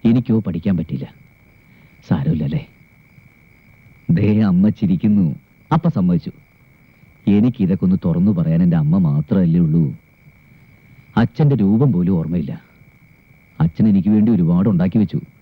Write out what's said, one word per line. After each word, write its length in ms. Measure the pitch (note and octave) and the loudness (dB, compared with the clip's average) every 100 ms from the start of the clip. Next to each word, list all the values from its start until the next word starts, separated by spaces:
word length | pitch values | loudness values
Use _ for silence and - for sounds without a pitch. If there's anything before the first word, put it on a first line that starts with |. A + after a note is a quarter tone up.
| A#2 | 2
എനിക്കോ 280 | A#2+ B2 A2 G2 | 0 0 -2 -2
പഠിക്കാൻ 280 | E2+ G2+ F2 | -6 -4 -4
പറ്റിയില്ല. 300 | E2+ C2+ - - - _ _ _ _ - - _ - | -4 -10 -12 -18 -20 _ _ _ _ -20 -20 _ -6
സാരമില്ല, 360 | - C#3 - C#3+ | -4 -2 -2 -4
അല്ലേ? 120 | D#3 - _ _ _ _ - - _ _ _ _ - - - - E3 | -6 -10 _ _ _ _ -20 -20 _ _ _ _ -20 -20 -18 -2 0
ദേ, 120 | G#2 G#2+ G#2 | 2 2 2
അമ്മ 180 | F2+ G#2 - | 2 2 0
ചിരിക്കുന്നു. 460 | F#2+ F#2 G#2+ G#2 E2+ C2 _ _ _ D#3+ | -2 0 2 2 0 -4 _ _ _ -2
അപ്പ 160 | E3+ G#2 | 0 -2
സമ്മതിച്ചു. 360 | C3 E3+ - - _ _ _ _ _ _ - - - G2+ | 0 -2 -4 -16 _ _ _ _ _ _ -20 -8 0 2
എനിക്കിതൊക്കെ 500 | B2 A#2+ F#2 F#2+ F#2+ | 0 0 -2 0 0
ഒന്ന് 120 | F#2 F2+ | 0 -2
തുറന്നു 280 | E2 G2 F2 | 0 0 0
പറയാൻ 240 | D#2+ E2 F2+ | 0 2 2
എൻ്റെ 120 | E2 | 2
അമ്മ 140 | D2+ F#2+ E2 | 0 0 0
മാത്രമല്ലേ 520 | C#2+ D2+ G2 F2 E2+ D#2+ | 0 -2 0 2 2 2
ഉള്ളൂ. 180 | E2 D2 - _ _ - _ _ - - - - - - - | 0 -2 -6 _ _ -20 _ _ -20 -20 -20 -20 -20 -6 -2
അച്ഛൻ്റെ 340 | A#2 - D3 B2+ | -2 0 0 2
രൂപം 280 | G2 A2 C#3 F2+ | 2 2 2 0
പോലും 180 | F2+ F#2 | 0 -2
ഓർമ്മയില്ല. 340 | D#2 F2 D2 - _ - - _ - _ _ - _ - E2 | -2 -4 -6 -10 _ -20 -20 _ -20 _ _ -20 _ -4 -4
അച്ഛൻ 200 | - A2+ | 0 0
എനിക്ക് 180 | G2 F#2+ G#2+ | 2 2 2
വേണ്ടി 160 | G#2+ G#2+ | 2 0
ഒരുപാട് 300 | E2 F2 G#2+ | 2 2 2
ഉണ്ടാക്കി 240 | F2+ F2+ A2 | 0 0 0
വെച്ചു. 180 | G2 - - _ | -2 -4 -10 _